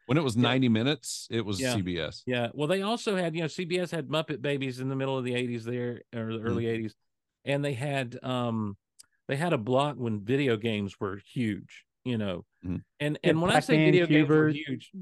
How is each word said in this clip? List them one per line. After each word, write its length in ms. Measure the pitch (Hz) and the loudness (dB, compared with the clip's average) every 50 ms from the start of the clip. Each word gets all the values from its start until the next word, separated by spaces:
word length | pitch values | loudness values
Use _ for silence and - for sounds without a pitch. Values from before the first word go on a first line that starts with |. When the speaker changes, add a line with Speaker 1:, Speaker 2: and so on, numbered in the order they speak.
| - | -2
Speaker 1:
When 120 | - 131 | 0 0
it 60 | 165 151 | 2 2
was 120 | 131 107 | 2 2
Speaker 2:
Yeah. 60 | 120 123 | 2 4
Speaker 1:
ninety 260 | 120 127 131 131 120 | 4 4 4 4 4
minutes, 580 | 110 110 120 139 156 - - - - - - - | 4 4 4 0 0 -2 -6 -10 -10 -10 -8 -4
it 160 | 113 117 101 | -4 -2 -2
was 140 | 104 101 92 | -2 -2 -2
Speaker 2:
Yeah. 160 | 131 127 120 | 0 0 0
Speaker 1:
C 60 | 107 | 0
B 160 | 90 90 87 80 | -2 -2 -2 -4
S. 240 | 78 78 - - - | -4 -6 -8 -10 -6
Speaker 2:
Yeah. 240 | 123 123 123 120 113 - | -4 -2 -2 -2 -4 -2
Well, 140 | 135 151 | -4 -2
they 140 | 147 190 196 | 0 0 0
also 340 | 196 208 233 233 - 226 196 | 0 -2 -4 -2 -2 -2 -2
had, 200 | 185 175 165 156 | 0 -2 -2 -2
you 60 | 170 | -2
know, 60 | 165 | -4
C 180 | 147 - - 185 | -4 -4 -6 -6
B 120 | 160 180 | -2 -2
S 140 | 180 180 - | -2 -2 -4
had 160 | 170 160 135 | -4 -6 -4
Muppet 340 | 127 147 160 156 - 147 110 | -2 -2 -2 -2 -2 -6 -4
Babies 380 | 123 143 143 135 135 135 120 127 | -2 -2 -2 0 -2 -4 -4 -4
in 100 | 131 135 | -4 -4
the 60 | 135 | -2
middle 220 | 135 135 135 135 | -2 -2 -2 -2
of 60 | 131 123 | -2 -2
the 80 | 123 123 | -2 -2
eighties 300 | 123 127 120 120 117 113 | -2 -2 -2 -4 -6 -6
there, 380 | 120 123 120 120 120 117 - - _ - | -6 -6 -4 -4 -6 -8 -10 -14 _ -8
or 180 | 117 113 110 113 | -6 -6 -4 -4
the 60 | 113 | -4
early 240 | 110 113 120 117 117 | -2 -2 -2 0 0
Speaker 1:
Mm-hmm. 100 | 117 113 | -2 -2
Speaker 2:
eighties. 200 | 113 113 107 - _ _ _ _ _ _ _ _ _ - | -2 -4 -6 -10 _ _ _ _ _ _ _ _ _ -4
And 200 | 135 143 143 143 | -2 -2 0 0
they 80 | 143 139 | -2 -4
had, 440 | 113 143 147 139 135 127 120 123 - - | -4 -4 -4 -2 -2 -4 -4 -8 -10 -6
um, 540 | 131 127 123 120 120 113 110 107 101 98 _ _ _ _ _ - _ _ _ - | -4 -2 -2 -2 0 0 -2 -2 -4 -6 _ _ _ _ _ -20 _ _ _ -6
they 80 | - 135 | -4 -2
had 180 | 139 170 175 160 | 0 2 0 0
a 40 | |
block 400 | 127 104 123 127 131 143 147 139 | 0 0 2 2 2 2 2 0
when 260 | 127 123 117 110 104 98 | -2 -4 -2 -2 -4 -2
video 320 | 107 135 143 143 127 113 | 0 0 2 2 2 2
games 440 | 107 113 113 107 104 101 95 - - | 2 0 -2 0 0 -2 -4 -6 -6
were 200 | 107 95 98 101 _ _ | -6 -6 -6 -8 _ _
huge, 520 | - 123 117 107 98 - - - - - _ _ _ _ - | -6 -4 -2 -2 -2 -6 -10 -18 -20 -20 _ _ _ _ -6
you 120 | 127 120 | -4 -2
know. 280 | 110 104 98 87 87 - _ _ _ - | -2 -2 -2 -4 -6 -8 _ _ _ -6
Speaker 1:
Mm-hmm. 120 | 92 87 - - _ _ - | -6 -6 -6 -6 _ _ -6
Speaker 2:
And, 180 | 147 147 147 - - | -4 -4 -4 0 2
Speaker 3:
Yeah, 60 | 175 | 4
Speaker 2:
and 120 | 156 160 | 4 4
when 100 | 170 190 | 4 4
I 80 | - 151 | 4 4
say 140 | - - 156 | 4 6 4
Speaker 3:
Pac-Man, 100 | 156 156 | 6 8
Speaker 2:
video 200 | 180 180 180 170 | 8 6 6 6
games 220 | 151 151 151 151 143 | 6 6 6 6 6
were 220 | 156 156 156 156 | 6 6 6 4
Speaker 3:
Q*bert. 160 | 147 151 156 | 2 0 -4
Speaker 2:
huge, 220 | 143 127 - - - - 190 | -6 -8 -8 -8 -14 -16 -12